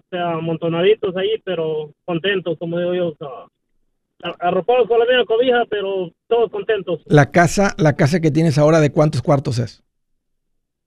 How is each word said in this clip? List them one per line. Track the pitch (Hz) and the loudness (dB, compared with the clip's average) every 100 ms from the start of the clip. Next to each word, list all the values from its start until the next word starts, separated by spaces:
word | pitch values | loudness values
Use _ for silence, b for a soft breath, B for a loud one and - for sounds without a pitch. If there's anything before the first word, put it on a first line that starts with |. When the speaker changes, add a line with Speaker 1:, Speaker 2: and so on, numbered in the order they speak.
| _ | _
Speaker 1:
sea, | 180 175 | -6 -4
amontonaditos | 165 165 165 170 165 190 220 202 180 | -4 -4 -4 -2 0 2 2 0 -4
ahí, | 196 220 | -4 -4
pero | - 170 160 156 151 _ - | -6 -6 -4 -6 -8 _ -8
contentos, | 170 185 196 175 156 | -4 -2 -2 -4 -6
como | 170 170 | -6 -4
digo | 175 | -4
yo, | 180 175 | -2 -4
o | 156 | -6
sea, | 147 117 - _ _ _ _ _ _ _ | -14 -16 -20 _ _ _ _ _ _ _
a-, | 175 - 175 | -12 -4 -2
arropados | 185 170 254 208 | 0 2 2 4
con | 233 | 2
la | 233 | 4
misma | 254 226 | 2 2
cobija, | 220 262 240 233 | 2 2 2 0
pero | 208 196 190 170 - _ | -4 -4 -6 -6 -12 _
todos | 233 220 | 0 0
contentos. | 208 196 214 185 165 - | -4 -4 -4 -2 -8 2
Speaker 2:
La | 147 139 | 2 4
casa, | 180 170 - 196 - | 2 2 2 -2 0
la | 156 135 | 0 2
casa | 139 175 | 0 2
que | 160 | 0
tienes | 143 165 135 | 2 2 4
ahora, | 151 160 | 4 4
¿de | 147 | 2
cuántos | - 151 147 | 2 0 0
cuartos | 143 139 151 117 | 0 0 0 -4
es? | 110 - _ _ _ _ _ _ _ _ _ _ | -6 -8 _ _ _ _ _ _ _ _ _ _